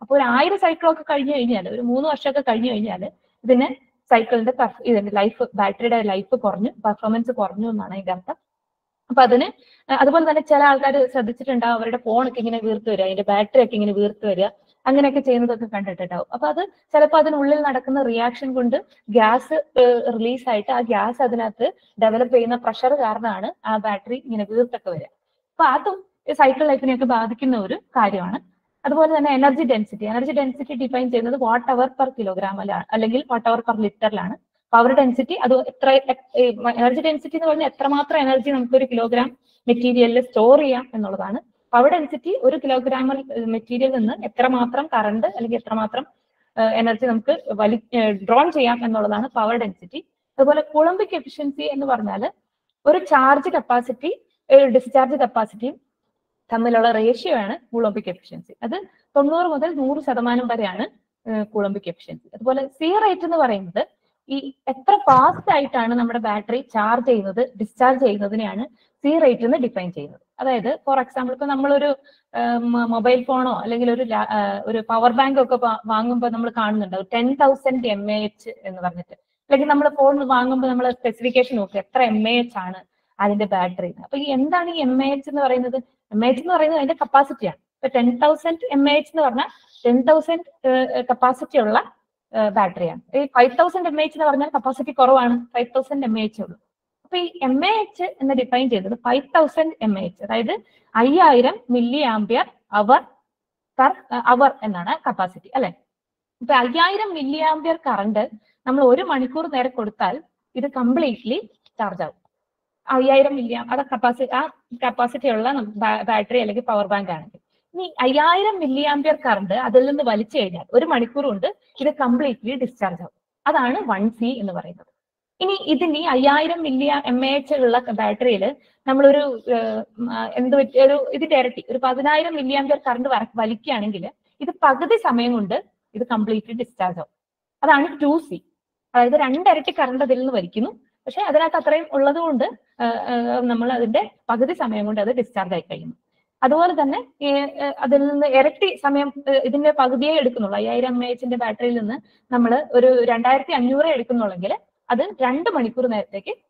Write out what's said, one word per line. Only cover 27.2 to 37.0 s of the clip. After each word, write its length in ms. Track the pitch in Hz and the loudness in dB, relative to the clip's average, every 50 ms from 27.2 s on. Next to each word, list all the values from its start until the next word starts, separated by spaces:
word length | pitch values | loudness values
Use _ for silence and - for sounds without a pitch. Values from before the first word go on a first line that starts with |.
| 226 214 233 - 285 262 254 220 | -2 -4 -6 -4 -2 -2 0 0
ഒരു 180 | 196 190 269 | -2 -4 -6
കാര്യമാണ്. 840 | 415 - _ - 262 220 196 202 190 175 180 208 - - _ _ _ _ _ _ _ - | -10 -10 _ 0 2 2 2 0 -2 -4 -6 -8 -8 -10 _ _ _ _ _ _ _ -4
അതുപോലെ 320 | 285 285 311 320 311 320 302 | -2 2 2 2 4 4 2
തന്നെ 140 | 285 294 | 2 2
energy 320 | 277 262 269 285 269 277 320 | 2 4 4 4 2 2 2
density, 420 | 240 254 214 214 - - - 214 | 0 0 0 -2 -4 -8 -10 -8
energy 260 | 208 220 247 262 285 | -6 -4 -4 -4 -2
density 420 | 285 294 277 262 254 277 277 - 294 | -2 -2 -2 -2 -4 -8 -10 -10 -8
define 380 | 233 269 247 262 247 254 247 | -6 -6 -4 -2 -2 -2 0
ചെയ്യുന്നത് 280 | 247 233 226 240 262 269 | -2 -2 -2 -2 -2 -2
watt 260 | 247 220 226 247 240 262 | 0 0 0 0 0 0
hour 200 | 269 240 254 262 | 0 0 0 0
per 200 | 254 - 269 262 | 0 -2 -4 -2
kilogram 500 | 262 - 214 190 185 180 208 190 196 196 | -4 -6 -6 -6 -6 -6 -6 -6 -6 -6
അല്ല, 280 | 190 196 190 180 - - | -8 -6 -6 -6 -6 -4
അല്ലെങ്കിൽ 320 | - 220 220 220 226 262 302 - 247 | -4 -2 -2 0 -2 -2 -2 -2 -4
watt 120 | 226 226 233 | -2 0 0
hour 140 | 226 226 | 0 0
per 200 | 226 - 226 214 | 0 -2 -2 -2
ലിറ്ററിലാണ്. 560 | 214 202 - - - 214 208 190 180 185 - - _ _ _ _ _ _ - | -2 -4 -4 -2 -4 -2 -2 -4 -8 -8 -10 -12 _ _ _ _ _ _ 4
power 200 | 233 233 247 262 | 4 6 6 6
density 400 | 277 277 254 240 262 262 - 349 | 4 4 4 2 0 -2 -4 -4
അത് 200 | - - 247 262 254 | -2 0 2 2 2
എത്ര, 300 | 214 - - - - 269 | 0 -2 -6 -2 2 4
എ-, 520 | 269 269 269 269 254 - - _ - - | 4 4 4 2 -4 -6 -6 _ 0 2
ഈ 20 | 254 240 220 214 247 240 233 | 2 2 2 -2 -2 -4 0
എനർജി 260 | 233 240 247 254 302 | 2 2 2 2 2